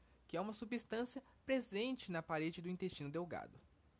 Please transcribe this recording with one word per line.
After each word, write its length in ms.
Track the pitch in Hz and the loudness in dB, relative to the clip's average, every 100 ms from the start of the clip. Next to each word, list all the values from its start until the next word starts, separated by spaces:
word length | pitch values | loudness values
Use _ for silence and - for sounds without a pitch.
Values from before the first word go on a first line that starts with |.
| - - - | -20 -20 -4
que 100 | - | 0
é 40 | |
uma 120 | 208 | 0
substância 720 | 214 214 233 - 226 247 262 - - | -2 -2 -2 0 0 0 -4 -10 -6
presente 680 | - 269 - 196 247 262 - | 2 2 4 2 2 0 -2
na 100 | 165 | -2
parede 400 | 160 160 160 175 | 2 2 2 0
do 80 | 175 | -2
intestino 400 | 180 185 - 143 | 0 -2 -2 -2
delgado. 500 | 156 175 78 - - - - - - | -2 -2 -4 -6 -12 -20 -20 -20 -20